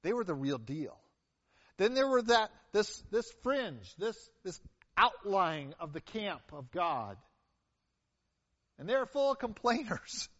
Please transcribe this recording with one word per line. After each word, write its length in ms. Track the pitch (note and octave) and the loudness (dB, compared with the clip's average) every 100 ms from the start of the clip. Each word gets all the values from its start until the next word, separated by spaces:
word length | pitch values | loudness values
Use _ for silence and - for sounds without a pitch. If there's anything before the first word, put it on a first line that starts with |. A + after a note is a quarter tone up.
They 100 | E3 | -2
were 100 | A#3+ | -2
the 120 | G3 D3 | -2 -2
real 220 | C#3 C3+ | -2 -4
deal. 380 | A2 D3 B2+ - _ _ _ _ _ _ _ - | -6 -8 -8 -10 _ _ _ _ _ _ _ 2
Then 200 | G3+ B3+ | 2 4
there 120 | C4+ | 4
were 140 | B3+ | 4
that, 280 | A3+ A#3 G#3+ - _ | 6 4 4 -6 _
this, 320 | G#3 G#3 - - | 0 0 -4 -2
this 180 | A3 A#3 - | -2 -2 -6
fringe, 500 | B3 C#4 A#3 B2+ F#2 - | -2 0 -2 -8 -14 -6
this, 320 | G#3 G#3+ - _ | -6 -6 -16 _
this 180 | F#3+ E3+ - _ _ - | -12 -12 -18 _ _ 2
outline 800 | G#3 - G3+ G3 F3 D#3 C#3 D#3 | 2 2 -2 2 2 0 -6 -10
of 100 | E3 | -10
the 80 | D3+ | -10
camp 420 | - A3 G#3 D3+ - | -8 -6 -6 -8 -10
of 180 | D3 B2+ | -16 -8
God. 460 | F3 E3+ C#3 G#2 G2 _ _ _ _ _ _ _ _ _ _ _ _ _ _ _ _ | -2 0 0 -4 -10 _ _ _ _ _ _ _ _ _ _ _ _ _ _ _ _
And 80 | D3+ | -2
they're 180 | C4 B3 | -2 0
full 280 | C#4+ C#4 | 0 2
of 60 | C4+ | 2
complainers. 920 | A#3+ G#3 A#3+ A#3 A#3+ G3 - - - | -4 -2 0 0 -2 -8 -8 -12 -12